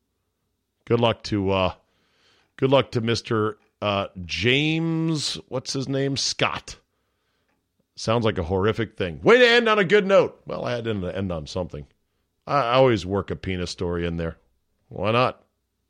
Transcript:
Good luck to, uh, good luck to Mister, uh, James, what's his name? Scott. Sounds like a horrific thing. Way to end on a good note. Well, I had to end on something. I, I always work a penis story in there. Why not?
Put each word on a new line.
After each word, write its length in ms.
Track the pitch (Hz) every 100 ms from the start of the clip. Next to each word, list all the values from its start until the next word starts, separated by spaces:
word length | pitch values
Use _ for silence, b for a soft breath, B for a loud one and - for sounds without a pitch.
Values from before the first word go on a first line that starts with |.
| _ _ _ _ _ _ _ _
Good 160 | - 117
luck 240 | 117 110
to, 260 | - 104 95
uh, 240 | 95 92 - _ _ _ _ _ _ _ -
good 140 | 135
luck 220 | 135 123
to 80 | 123
Mister, 580 | 113 113 - 113 107 - _ -
uh, 280 | 104 98 98 95
James, 1120 | 85 82 107 135 151 160 165 160 160 156 - - -
what's 260 | 127 -
his 160 | 135 127
name? 280 | 135 139 139
Scott. 640 | - - 110 - - - _ _ _ _ _ _ _ _ _ _ _
Sounds 300 | - - 117
like 120 | 107 95
a 60 |
horrific 540 | 82 95 101 107 107 -
thing. 240 | 92 76
Way 160 | 90 240
to 100 | 240
end 200 | 240 226
on 100 | 214
a 60 |
good 200 | 185 208
note. 360 | 190 196 113 - -
Well, 180 | -
I 80 | 120
had 120 | 120
to 320 | 113 107 87 92
end 140 | 98
on 160 | 85 73
something. 400 | 92 85 76 71 _ _ _ _ _
I, 120 | - 143
I 180 | 120
always 320 | 127 135 110 87
work 240 | 98 90
a 60 | 87
penis 340 | - 92 87
story 340 | - 90 87
in 120 | 85 85
there. 200 | 82 - _ _ _ _ -
Why 240 | - 101
not? 280 | 117 123 - _ _ _ _ _